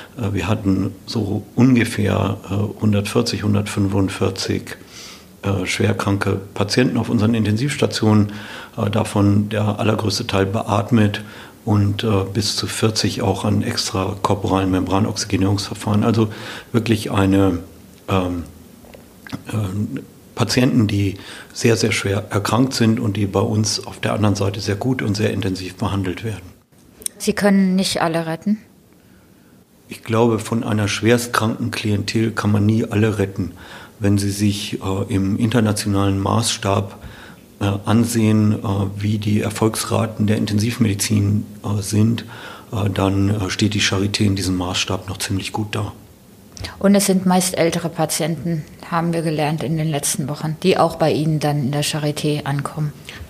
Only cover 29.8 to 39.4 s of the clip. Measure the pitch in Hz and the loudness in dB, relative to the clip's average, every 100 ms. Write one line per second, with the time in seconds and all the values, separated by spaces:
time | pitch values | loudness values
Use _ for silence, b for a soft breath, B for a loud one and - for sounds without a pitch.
29.8 | - - - 110 120 107 110 117 120 107 | -20 -12 0 4 4 2 0 -2 0 0
30.8 | 101 - 107 120 120 - 110 - 113 - | 0 2 4 4 2 0 0 -2 -4 -2
31.8 | 107 101 101 113 113 - 104 104 104 110 | -2 -2 0 0 0 0 2 4 4 2
32.8 | - 104 110 101 98 - 90 - B B | 2 2 2 2 -2 -2 -6 -8 B B
33.8 | B B 101 101 101 95 104 98 - - | B B 2 2 2 0 0 0 -4 -6
34.8 | 95 98 98 98 98 110 113 123 107 104 | -4 -2 -2 0 0 0 2 2 2 0
35.8 | 104 98 101 98 98 104 113 - 101 101 | 0 2 2 2 2 2 0 -2 0 0
36.8 | 101 - B B B B - - 101 101 | 0 -8 B B B B -16 -4 -2 -2
37.8 | - 113 117 113 107 107 107 107 107 98 | 2 2 4 2 4 4 4 2 0 -2
38.8 | 98 101 104 107 104 104 | -2 -2 -2 0 0 0